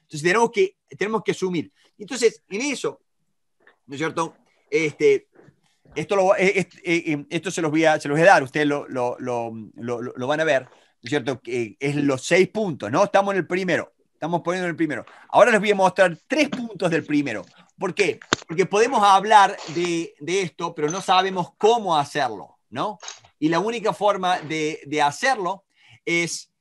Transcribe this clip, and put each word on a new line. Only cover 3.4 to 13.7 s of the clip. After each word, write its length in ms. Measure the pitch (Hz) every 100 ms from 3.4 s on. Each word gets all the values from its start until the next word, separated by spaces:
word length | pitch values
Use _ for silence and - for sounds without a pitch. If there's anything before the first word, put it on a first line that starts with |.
| _ _ _ _ _
¿no 80 |
es 60 | 135
cierto? 340 | 156 160 160 _ _ _ _
Este, 600 | 151 160 147 147 135 _ _ - _ _ _ _
esto 220 | - 156 208
lo, 180 | 185
eh, 240 | 196 190 196
est-, 160 | 175 _
eh, 260 | 170 170 170
eh, 200 | 147 147
esto 220 | 170 190
se 100 | 180
los 80 | 160
voy 140 | 156
a, 160 | 160 151
se 80 | 147
los 100 | 143
voy 80 | 170
a 60 |
dar, 100 | 180
ustedes 240 | 131 156 151
lo, 220 | 143 -
lo, 280 | 127 123 -
lo, 320 | 123 123 117 113 107 -
lo, 260 | 117 120
lo, 100 | 120 -
lo 100 | 127
van 140 | 151
a 40 |
ver, 200 | 160 135
¿no 60 | 127 _ _ _
es 60 | 117
cierto? 300 | 143 123 123
Que 360 | - 123 113 -
es 160 | 139
los 260 | 143 143 131
seis 240 | - 170 190
puntos, 420 | 214 208 131 104
¿no? 140 | 147
Estamos 280 | 196 196 196
en 40 | 196
el 80 | 165
primero, 460 | 180 185